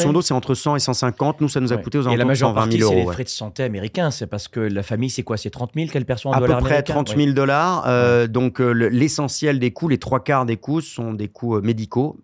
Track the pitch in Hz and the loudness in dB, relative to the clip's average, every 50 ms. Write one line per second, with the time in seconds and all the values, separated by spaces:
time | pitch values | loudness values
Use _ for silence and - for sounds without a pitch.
0 | 170 143 147 175 170 - 151 127 120 - 131 - - 151 147 139 - - 127 - | 2 2 2 2 2 2 0 -2 0 -2 -2 -2 0 0 0 0 0 -2 -2 0
1 | - 123 113 - 135 143 147 143 151 139 - 143 127 120 123 110 - 117 - 147 | -2 -2 -2 0 -2 -2 0 0 -2 -2 0 0 0 0 -2 -2 -4 -2 -2 0
2 | 131 127 120 117 120 123 139 131 131 117 107 - 110 113 117 110 110 107 95 92 | 0 2 2 2 2 2 2 2 2 2 2 2 2 2 2 4 4 4 4 4
3 | 90 87 87 98 127 - - - 117 107 - - 131 123 107 98 98 110 - 185 | 2 0 -2 -4 -8 -8 -8 -10 -10 -10 -6 -6 -4 -4 -4 -6 -6 -6 -4 -2
4 | 175 151 - - 117 - - 104 - - - 120 110 107 101 98 101 - 113 107 | -2 -2 -2 -4 -6 -8 -8 -8 -10 -8 -4 -4 -2 -2 -2 -4 -4 -4 -2 -2
5 | 123 131 - - - - 113 104 - 104 - 127 123 117 - 151 165 156 - 143 | -2 -2 -4 -6 -6 -6 -6 -6 -6 -8 -8 -8 -8 -6 -6 -6 -6 -4 -4 -4
6 | 123 - 127 110 - 139 127 127 123 123 127 123 127 127 147 147 143 - 151 147 | -4 -4 -4 -4 -2 0 0 2 4 4 2 2 2 2 2 0 0 0 -2 -2
7 | 143 - 107 135 147 143 135 135 139 135 139 147 165 180 185 170 - 127 123 123 | -2 0 0 2 2 2 2 2 2 4 2 2 2 2 0 0 0 2 2 4
8 | 123 120 120 120 120 113 110 123 127 123 123 - 127 123 120 117 117 104 117 123 | 4 6 4 4 4 2 2 0 0 0 2 2 2 2 4 4 2 2 4 2
9 | 143 151 - - 147 135 - - 151 151 143 131 123 120 - - 170 165 135 - | 2 2 0 -2 -2 -4 -2 -2 0 0 2 2 0 -2 -2 -2 -2 0 0 -2
10 | - - 139 123 - - 143 135 127 117 117 110 - - 147 165 147 - - - | 0 0 -2 0 0 0 0 0 2 0 -2 -4 -4 -4 -4 -4 -4 -6 -8 -8
11 | 117 113 110 104 104 101 - - - 120 113 104 98 113 113 110 110 - - 123 | -6 -6 -6 -6 -6 -8 -8 -6 -4 -2 0 0 2 0 0 0 -2 -2 -2 -2
12 | 135 151 - - | -2 -2 -4 -10